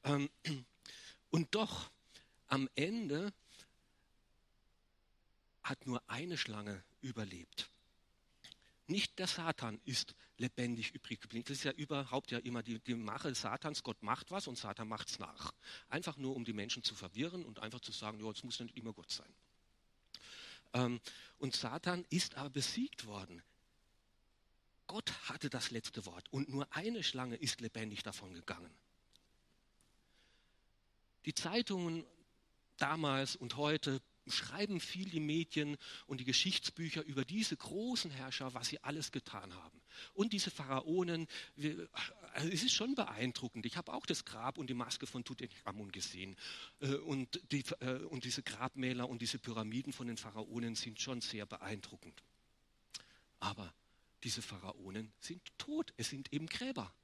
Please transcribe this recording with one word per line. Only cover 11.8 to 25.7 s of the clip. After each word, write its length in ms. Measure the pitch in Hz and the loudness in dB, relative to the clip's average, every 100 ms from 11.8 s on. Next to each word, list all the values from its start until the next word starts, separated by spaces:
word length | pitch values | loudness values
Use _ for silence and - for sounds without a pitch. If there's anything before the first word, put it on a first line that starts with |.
| 147 147 123 131 - | 0 0 2 0 2
ja 80 | 117 | -2
immer 240 | 123 120 | 0 -2
die, 160 | 113 113 | 0 -2
die 160 | - 117 | 0 0
Mache 380 | 107 123 160 123 | 0 0 0 0
Satans. 480 | 110 120 156 151 | 0 0 0 -2
Gott 180 | - 110 | -4 -4
macht 300 | 104 127 - | 2 2 2
was 160 | 190 156 | -2 -2
und 100 | 123 | -4
Satan 300 | 107 101 110 | -4 -4 -4
macht's 320 | 107 - - | -4 -4 -4
nach. 340 | 98 - - - - - - | -6 -6 -8 -8 -14 -14 -4
Einfach 280 | 151 180 139 | -2 -2 -2
nur, 180 | 131 131 | -2 0
um 100 | 113 | -2
die 80 | |
Menschen 300 | 104 104 127 | -2 0 0
zu 120 | - 110 | -2 -2
verwirren 500 | 92 98 160 180 160 | -6 -2 0 -2 -8
und 140 | 107 | -6
einfach 200 | 110 120 | -6 -6
zu 120 | - | -6
sagen, 280 | - 107 107 | -4 -4 -2
„Ja, 120 | 110 | -4
es 120 | 104 | -4
muss 160 | 127 - | -6 -4
ja 60 | 117 | -4
nicht 120 | 123 | -6
immer 140 | 113 | -8
Gott 200 | 104 - | -8 -6
sein.“ 220 | - 76 - _ _ _ _ _ _ _ - - - - - - | -6 -6 -20 _ _ _ _ _ _ _ -16 -14 -14 -14 -16 0
Ähm, 260 | 123 123 120 - - - - | 4 6 4 -4 -14 -16 -4
und 180 | 135 - | 0 2
Satan 500 | 120 147 180 180 175 | 0 2 2 2 4
ist 260 | 180 - - | 4 4 -2
aber 140 | 139 | -2
besiegt 560 | 135 135 - 269 - 113 | 0 2 2 -2 -2 -6
worden. 360 | 101 95 85 - _ _ _ _ _ _ _ _ _ _ _ _ _ - | -6 -6 -12 -18 _ _ _ _ _ _ _ _ _ _ _ _ _ -6
Gott 240 | 214 - - - | -4 -2 -4 -6
hatte 200 | - 139 | 0 0
das 220 | 127 - | 2 2